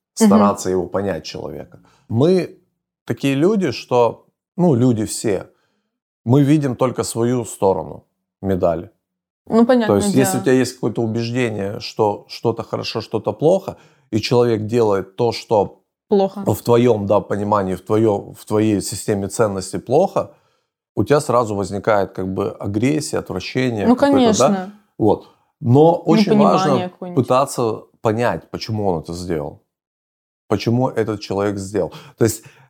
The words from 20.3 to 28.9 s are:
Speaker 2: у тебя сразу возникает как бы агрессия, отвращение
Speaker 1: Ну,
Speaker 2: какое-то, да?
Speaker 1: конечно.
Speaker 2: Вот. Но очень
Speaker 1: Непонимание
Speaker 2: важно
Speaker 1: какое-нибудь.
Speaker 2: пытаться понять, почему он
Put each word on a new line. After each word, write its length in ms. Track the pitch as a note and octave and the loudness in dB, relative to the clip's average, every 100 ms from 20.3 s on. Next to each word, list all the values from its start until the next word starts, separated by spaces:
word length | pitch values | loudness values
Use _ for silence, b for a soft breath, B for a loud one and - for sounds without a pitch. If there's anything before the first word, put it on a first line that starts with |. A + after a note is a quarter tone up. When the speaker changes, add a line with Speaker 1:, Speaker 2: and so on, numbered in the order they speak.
| - _ _ _ _ _ - | -10 _ _ _ _ _ -6
Speaker 2:
у 80 | G#2 | 2
тебя 160 | D3 | 2
сразу 340 | D3+ A#2+ A2 G2+ | 2 0 0 -2
возникает 560 | F#2 G2+ A2+ G#2 F#2 | -4 -4 0 0 0
как 220 | - F#2+ | -4 -6
бы 180 | G2 G2+ - | -4 -6 -6
агрессия, 600 | G#2 G#2 B2+ D3+ D3 F#2+ | -6 -2 0 0 -2 -6
отвращение 680 | - F#2 - C3 B2+ A2+ G#3+ | -6 -8 -6 -4 -2 0 2
Speaker 1:
Ну, 80 | B3+ | 2
Speaker 2:
какое-то, 420 | C#4+ C4+ A#3+ G3+ | 4 4 2 4
да? 80 | A3 | 2
Speaker 1:
конечно. 260 | G3 F#3 - _ - | 2 -4 -14 _ -2
Speaker 2:
Вот. 300 | A2 F#2+ - _ _ _ | 0 0 -4 _ _ _
Но 340 | A#2 C3 D#3+ E3+ | 2 6 6 4
очень 380 | - A3 G3+ | 2 2 4
Speaker 1:
Непонимание 240 | G#3 G#3 - F#3+ | 4 4 4 2
Speaker 2:
важно 160 | F#3 F3+ | 0 -2
Speaker 1:
какое-нибудь. 340 | - F3+ F3 A#2 | -8 -4 -2 2
Speaker 2:
пытаться 560 | B2+ C#3 - A#2 G#2+ - _ | 2 0 -2 -2 -4 -10 _
понять, 480 | A2+ G#2+ A#2+ E2 - | -2 0 0 -2 -6
почему 360 | F#2 - G#2+ | -12 -6 -4
он 140 | G2+ | -2